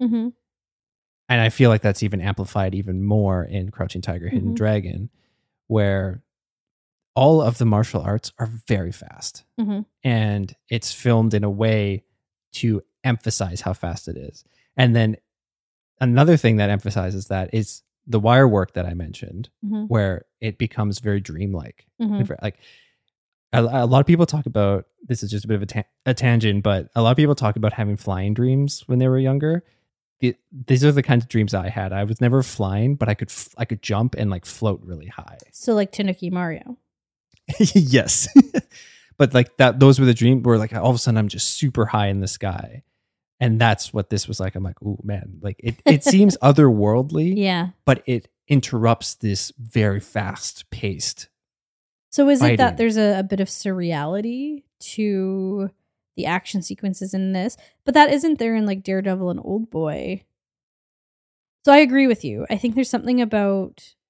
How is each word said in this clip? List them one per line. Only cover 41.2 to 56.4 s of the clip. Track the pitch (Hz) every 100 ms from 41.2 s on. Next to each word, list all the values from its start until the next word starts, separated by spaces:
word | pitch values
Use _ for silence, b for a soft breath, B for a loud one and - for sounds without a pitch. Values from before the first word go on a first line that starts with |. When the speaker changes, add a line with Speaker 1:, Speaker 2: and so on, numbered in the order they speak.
| 104
Speaker 2:
just | 95 -
super | - 143 123 107
high | 107 101
in | 98
the | 92
sky. | - 98 85 - 127 - _ _ _ _ -
And | 123 110
that's | 117 104 -
what | 107 98
this | 101 -
was | 110
like. | 95 92
I'm |
like, | 95 -
"Ooh, | 104 101
man." | 104 101 101 90
Like, | 101 95
it, | 117 117 -
it | 147
seems | 277 190 202 -
Speaker 1:
<laughs> |
Speaker 2:
otherworldly, | 135 143 143 107 104 113 139 156 165 196
Speaker 1:
Yeah. | 196 180 180 -
Speaker 2:
but | - 131 -
it | 120 - _ -
interrupts | 143 - 120 113 113 - -
this | 110 98 - -
very | 113 - 107 101
fast | - 110 98 98 - - -
paced | - 104 90 - - - _ _ _ _ _ _ _ _
Speaker 1:
So | - 285
is | 277
it | 254 117
that |
Speaker 2:
fighting. | 247 -
Speaker 1:
there's | 233 220
a, | 208 196
a |
bit | 190 196
of | 190
surreality | - 208 185 170 156 147 196 226 247 294 294 - - -
to | - 208 196 190 190 190 202 196 - _ _ _ -
the | 165
action | 180